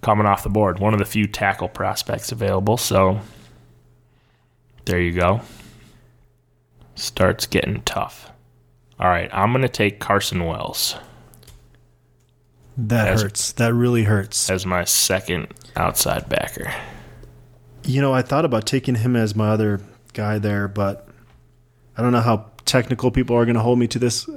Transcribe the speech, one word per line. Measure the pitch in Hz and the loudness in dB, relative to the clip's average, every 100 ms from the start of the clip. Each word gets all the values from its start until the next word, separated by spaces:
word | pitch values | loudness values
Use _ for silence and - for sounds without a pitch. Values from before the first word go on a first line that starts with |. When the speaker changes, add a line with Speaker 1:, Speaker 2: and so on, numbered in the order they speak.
Speaker 1:
coming | - 104 104 | 2 2 4
off | 98 | 2
the | - | 0
board, | 104 104 90 | 2 2 2
one | 101 | 0
of | 107 | 2
the | 98 | 0
few | 107 104 | 0 -2
tackle | - 101 95 90 | 0 -2 -2 -6
prospects | - 95 98 - 113 - | -4 -4 -4 -6 -6 -6
available, | 117 101 95 101 117 | -4 -2 0 0 0
so | - 98 95 98 - - - - - - _ _ _ _ _ _ _ _ _ - - | 2 2 4 2 -6 -20 -20 -20 -20 -20 _ _ _ _ _ _ _ _ _ -14 -4
there | 90 | 0
you | 87 | 0
go. | 87 87 113 - - - - - - _ _ _ _ _ _ _ _ - - | 2 2 2 -2 -20 -20 -20 -20 -20 _ _ _ _ _ _ _ _ -20 -12
Starts | - - 92 98 - | -10 0 0 2 -2
getting | - - - | -2 -2 -4
tough. | - - - - - - _ _ _ _ _ - | -4 -6 -8 -10 -20 -20 _ _ _ _ _ -2
All | 92 | 2
right, | 87 92 | 2 -2
I'm | - 104 | 0 2
gonna | 127 131 | 2 0
take | - 104 98 | 0 0 0
Carson | - 101 - 95 85 | 0 0 2 -2 -2
Wells | 80 - - - - - - - - - - - _ _ _ _ _ _ _ _ _ - - | -4 -6 -4 -4 -6 -14 -20 -20 -20 -20 -20 -20 _ _ _ _ _ _ _ _ _ -14 -8
Speaker 2:
That | 110 117 104 | -2 2 2
Speaker 1:
as, | 98 | 2
Speaker 2:
hurts. | 101 - - | 0 -4 -6
That | - 117 | 0 2
really | 117 120 120 | 2 2 4
hurts. | 107 107 98 - - | 4 2 0 -4 -2
Speaker 1:
as | 95 92 | -2 0
my | 90 | -2
second | 87 - - 95 95 90 - - - - | 0 0 2 0 0 -4 -4 -14 -12 -2
outside | 87 - - - - | -2 0 -2 -2 -2
backer. | - - - - - - - - - - - - - - - | -2 -2 -8 -10 -10 -12 -18 -20 -20 -20 -20 -20 -20 -20 -12
Speaker 2:
You | - 131 | -2 0
know, | 139 | 2
I | 131 | 2
thought | 123 143 165 | 2 0 2
about | 117 107 | 0 0
taking | 135 131 120 | -2 0 0
him | 120 120 | 2 2
as | 110 104 | 2 0
my | 107 | 2
other | 107 107 101 - - _ | 2 2 0 -6 -20 _
guy | - 104 107 | -6 -4 -2
there, | 104 101 101 | 0 -2 -2
but | 98 98 101 - - - - _ _ _ _ _ - | -2 -2 -4 -12 -20 -20 -20 _ _ _ _ _ -2
I | |
don't | 120 | 2
know | 123 | 2
how | 117 110 - - - | 2 0 -2 -10 0
technical | 131 113 123 127 | 0 0 0 0
people | 123 127 120 | 0 2 2
are | 117 | 4
gonna | 117 | 2
hold | 113 123 | 4 2
me | 117 | 2
to | 131 | 0
this | 123 117 - | 0 -2 -6